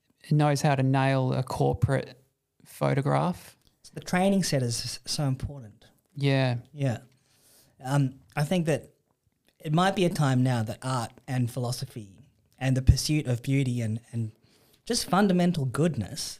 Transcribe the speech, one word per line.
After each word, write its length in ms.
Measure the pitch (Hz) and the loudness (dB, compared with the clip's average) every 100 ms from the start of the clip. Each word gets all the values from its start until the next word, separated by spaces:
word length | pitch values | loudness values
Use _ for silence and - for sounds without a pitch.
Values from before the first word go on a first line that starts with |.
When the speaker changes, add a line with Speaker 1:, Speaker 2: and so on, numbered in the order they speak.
| _ _ | _ _
Speaker 1:
It 80 | - | 0
knows 300 | 151 147 139 | 2 2 2
how 140 | 156 135 | 2 2
to 80 | |
nail 500 | 131 135 135 135 131 | 2 2 2 2 0
a 100 | 131 | -2
corporate 760 | 131 - 139 - - 135 - - _ _ _ _ - | -4 0 0 2 0 0 -4 -14 _ _ _ _ -20
photograph. 880 | - 143 139 139 139 165 180 - - _ _ - | -4 0 0 0 0 0 -4 -12 -20 _ _ -20
Speaker 2:
The 80 | - | -16
training 420 | - 180 190 196 | -4 0 2 2
set 200 | 165 143 | 0 0
is 160 | 120 117 | -2 -4
s-, 160 | 120 - - | -6 -10 -8
so 180 | - 143 | -4 -2
important. 600 | 131 - 143 110 - _ _ _ - | -2 -6 -10 -18 -20 _ _ _ -2
Speaker 1:
Yeah. 420 | 139 135 131 120 - | 2 4 2 -2 -8
Speaker 2:
Yeah. 260 | 147 135 110 - _ _ _ _ _ _ _ | -4 -2 -2 -8 _ _ _ _ _ _ _
Um, 320 | 131 143 131 - _ - | -2 0 0 -2 _ -4
I 80 | |
think 220 | 147 185 165 | 0 0 0
that 240 | 143 - _ _ _ _ _ _ _ | -2 -4 _ _ _ _ _ _ _
it 140 | 160 | -2
might 220 | 160 190 196 | 2 2 2
be 100 | 175 | 0
a 40 | |
time 340 | 190 143 127 | 2 2 4
now 200 | 127 123 | 2 0
that 160 | 110 - | -2 -6
art 300 | 131 131 113 - - | -4 -4 -4 -10 -6
and 220 | 127 117 | -2 -2
philosophy 580 | 131 120 127 135 120 101 - - _ _ - | -2 -6 -6 -8 -12 -16 -20 -20 _ _ -6
and 160 | 131 131 | -2 0
the 60 | |
pursuit 460 | 131 - - 151 139 | 4 4 4 -2 0
of 160 | 120 | -4
beauty 380 | - 135 131 120 | 0 0 0 -2
and, 180 | 110 110 - | -4 -6 -6
and 200 | 117 110 - _ _ _ _ - | -6 -6 -8 _ _ _ _ -6
just 240 | 240 - | -4 0
fundamental 560 | 180 208 180 175 170 131 | 2 4 4 4 2 -2
goodness 760 | 117 170 131 98 - - | 0 0 0 -6 -8 -10